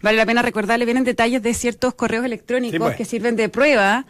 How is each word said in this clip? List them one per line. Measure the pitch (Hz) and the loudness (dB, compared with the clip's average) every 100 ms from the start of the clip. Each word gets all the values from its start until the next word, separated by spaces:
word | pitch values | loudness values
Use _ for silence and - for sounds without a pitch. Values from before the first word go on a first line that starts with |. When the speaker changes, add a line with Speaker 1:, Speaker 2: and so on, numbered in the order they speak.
Speaker 1:
vale | 208 220 | 0 2
la | 220 | 2
pena | 233 | 2
recordarle, | 240 220 214 233 233 | 0 -2 0 0 0
vienen | 254 | 0
detalles | 254 240 233 254 | 0 0 0 0
de | 226 | -2
ciertos | - 240 233 254 | -2 -4 -2 -4
correos | - 233 226 254 | -2 -2 -2 -4
electrónicos | 220 - 247 240 | -6 -4 -2 -2
Speaker 2:
Sí, | - | -2
pues. | - 123 | -2 -2
Speaker 1:
que | 214 | -6
sirven | 233 233 226 | -2 -2 0
de | 208 | -2
prueba | 226 294 240 196 240 | 2 4 4 4 0